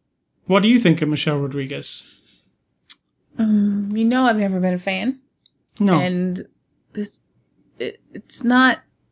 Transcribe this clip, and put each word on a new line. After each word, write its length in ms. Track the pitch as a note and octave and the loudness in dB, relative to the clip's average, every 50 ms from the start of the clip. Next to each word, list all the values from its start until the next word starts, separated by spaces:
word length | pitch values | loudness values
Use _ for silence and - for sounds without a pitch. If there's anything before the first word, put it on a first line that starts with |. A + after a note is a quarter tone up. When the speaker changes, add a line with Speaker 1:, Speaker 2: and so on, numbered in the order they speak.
| _ _ _ _ _ _ _ _ _ | _ _ _ _ _ _ _ _ _
Speaker 1:
what 160 | - F#3 G3 F#3+ | 0 0 2 4
do 60 | A3 | 4
you 100 | B3 A#3+ | 4 4
think 220 | A#3 F3 D#3+ E3 | 4 4 2 2
of 80 | D#3+ D3+ | 0 -2
Michelle 300 | D3+ D3 - D#3+ D3 C#3+ | -2 -2 -2 -2 -2 -2
Rodriguez? 640 | C#3+ C3 C3+ C#3+ C3+ C3 C#3 C#3+ C#3 - - - - - - _ _ _ _ _ _ _ _ _ _ _ _ _ _ - - _ _ _ _ _ _ _ _ - | -4 -4 -6 -6 -6 -6 -8 -6 -6 -6 -6 -6 -10 -16 -20 _ _ _ _ _ _ _ _ _ _ _ _ _ _ -20 -20 _ _ _ _ _ _ _ _ -2
Speaker 2:
Um, 520 | A3 G#3+ G#3+ G#3 G3+ G#3 G3+ G3+ G3+ G3+ G#3 | 0 2 2 2 2 2 0 -2 -4 -4 -2
you 100 | A3 A3+ | 0 0
know 200 | A#3 B3 C4 C4 | 2 2 2 2
I've 120 | B3 A3+ | 2 2
never 240 | G#3+ G3+ G3 F#3+ F#3 | 2 0 -2 0 0
been 140 | F3+ F#3 F3+ | 0 0 -2
a 40 | F3+ | -2
fan. 420 | F3+ G3 F#3+ F#3 G3+ B3 C4 - _ _ _ _ _ _ _ _ _ _ _ - | -4 -4 -4 -4 -4 -4 -6 -6 _ _ _ _ _ _ _ _ _ _ _ 0
Speaker 1:
No. 200 | G3+ G3 F3+ F#3 | 2 2 4 2
Speaker 2:
And 420 | F3+ F3+ F3+ F3+ F3+ F#3 F3+ F#3 - _ _ _ _ _ _ _ _ _ - | 2 0 -2 -2 -2 -4 -4 -6 -10 _ _ _ _ _ _ _ _ _ -12
this, 280 | G#3 G#3 - - - _ _ _ _ _ _ _ _ _ _ _ - | -10 -10 -10 -12 -16 _ _ _ _ _ _ _ _ _ _ _ -10
it, 220 | - - - _ _ _ - | -10 -10 -10 _ _ _ -20
it's 320 | G#3 - - - - - | -18 -12 -8 -8 -4 0
not, 360 | A#3 B3 B3+ C4 C4 - - _ _ _ _ _ _ | 2 2 4 4 2 2 -2 _ _ _ _ _ _